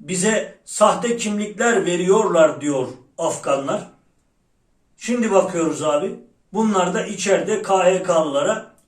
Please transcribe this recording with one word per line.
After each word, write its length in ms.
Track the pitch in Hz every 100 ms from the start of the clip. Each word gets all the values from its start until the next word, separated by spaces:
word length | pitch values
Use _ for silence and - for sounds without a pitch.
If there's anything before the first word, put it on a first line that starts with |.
"Bize 580 | 147 185 208 214 - -
sahte 520 | - - 202 185 240 233
kimlikler 680 | 214 208 208 - 233 214
veriyorlar." 760 | 165 175 180 208 190 170 156 143
diyor 280 | 147 139 117 - _ -
Afganlar. 720 | 165 - - 139 139 202 - _ _ _ _ _ _ _ _ _ _ _
Şimdi 360 | - 240 220
bakıyoruz 500 | 190 185 170 160 135
abi, 380 | 156 147 190 - - _ _
bunlar 420 | 190 220 190 180
da 120 | 220 226
içeride 560 | 208 202 175 170 214
K 220 | 196 190
H 180 | 180 185
K'lılara 720 | - 165 156 139 147 214 - _